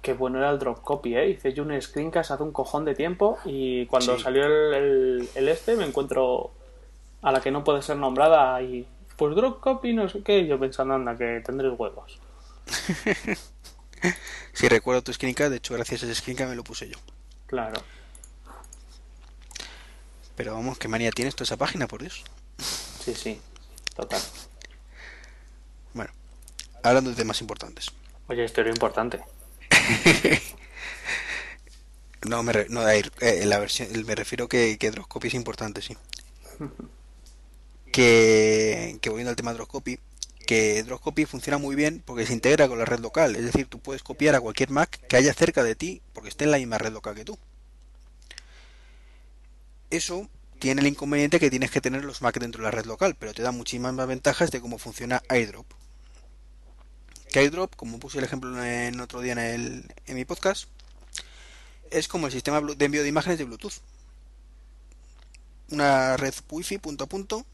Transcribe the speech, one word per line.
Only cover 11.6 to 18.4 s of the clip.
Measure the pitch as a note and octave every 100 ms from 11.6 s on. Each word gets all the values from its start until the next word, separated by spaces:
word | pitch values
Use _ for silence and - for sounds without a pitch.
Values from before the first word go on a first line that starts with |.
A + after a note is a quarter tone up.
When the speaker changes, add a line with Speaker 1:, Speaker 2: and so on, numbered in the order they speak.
| C3+ A#2
Speaker 1:
huevos". | G#2+ - - - - - - - -
Speaker 2:
<laughs> | - - E3+ - G3 - G3+ - - - - - - F3+ F3 - - -
Sí, | - B2+
recuerdo | A2+ B2+ B2+
tu | B2+
screencast, | A#2+ C3 B2 D3
de | B2
hecho, | -
gracias | A#2 A#2 A#2+
a | A#2+
ese | A2+
screencast | - B2 C3
me | A#2+
lo |
puse | A#2+ A2+ -
yo. | - - - - - -
Speaker 1:
Claro. | B2+ A2 G#2+ - - - - - -